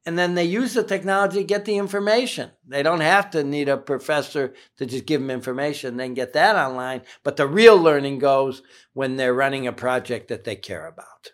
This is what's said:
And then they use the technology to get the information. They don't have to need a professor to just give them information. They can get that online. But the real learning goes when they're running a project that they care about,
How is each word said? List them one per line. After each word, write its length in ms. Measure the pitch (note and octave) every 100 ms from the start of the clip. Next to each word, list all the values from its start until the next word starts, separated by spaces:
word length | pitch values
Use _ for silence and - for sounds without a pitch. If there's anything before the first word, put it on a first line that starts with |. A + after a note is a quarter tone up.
| -
And 140 | E3+
then 160 | F3+ F3
they 80 | E3+
use 280 | G3+ B3+
the 100 | A#3
technology 540 | - F#3+ F#3+ G3 G3 G3
to 40 | G3
get 180 | G3+ G3+
the 120 | G3+
information. 760 | G3 G3+ G3+ A3+ B3+ - B2 _ -
They 160 | C#3
don't 160 | D3 E3+
have 280 | D#3 G3 G3
to 120 | D#3+ C#3
need 240 | D3 C#3
a 80 | C3+
professor 760 | C#3 C3 C#3+ D3+ C3 D3+ C3 - - -
to 80 | B2+
just 200 | B2+ -
give 160 | D3+
them 100 | C3+
information. 640 | B2+ B2+ B2+ D3 C#3 C3 B2
They 80 | B2+
can 80 |
get 200 | B2+ B2
that 220 | D3 F#3+ G3+
online. 440 | C3+ B2+ B2+ B2+ - -
But 140 | C#3 -
the 100 | C#3
real 300 | F3+ A3+ G3+
learning 420 | E3 D3 C#3 C#3
goes 420 | C#3 C3+ C3+ C3 - - _
when 220 | C3 C3+ C3
they're 180 | B2+
running 340 | B2 C#3 C3+ B2+
a 60 |
project 540 | A#2+ B2 B2+ - A#2 -
that 160 | G#2+
they 120 | - G2
care 280 | - F2 D#2+
about, 460 | E2 - - -